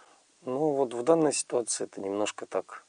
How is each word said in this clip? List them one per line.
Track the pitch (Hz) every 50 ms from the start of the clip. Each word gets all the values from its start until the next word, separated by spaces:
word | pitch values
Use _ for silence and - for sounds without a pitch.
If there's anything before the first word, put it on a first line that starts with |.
| - - - _ _ _ _ _ -
Ну | 127 127 135 156 156
вот | 139 135 139 117 120
в | 120 120
данной | 147 165 165 156 143 120
ситуации | - - - 135 123 113 - - - 113
это | 98 - -
немножко | 98 98 98 104 107 - - - -
так | - - 95 - - - - -